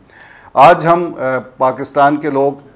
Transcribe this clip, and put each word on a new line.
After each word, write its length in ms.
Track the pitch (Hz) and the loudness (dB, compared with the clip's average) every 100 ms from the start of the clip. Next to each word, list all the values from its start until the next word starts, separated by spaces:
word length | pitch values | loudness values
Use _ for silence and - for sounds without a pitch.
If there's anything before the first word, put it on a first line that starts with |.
| _ - - - - | _ -20 -20 -20 -6
آج 320 | - 147 175 165 | 4 4 4 2
ہم، 260 | 170 170 - | 0 -2 -6
آ، 200 | 127 131 113 - | -6 -6 -8 -4
پاکستان 580 | 131 123 139 147 143 147 | -4 -4 -6 0 0 0
کے 140 | 151 | -4
لوگ، 220 | 139 139 139 - | -2 -2 -4 -14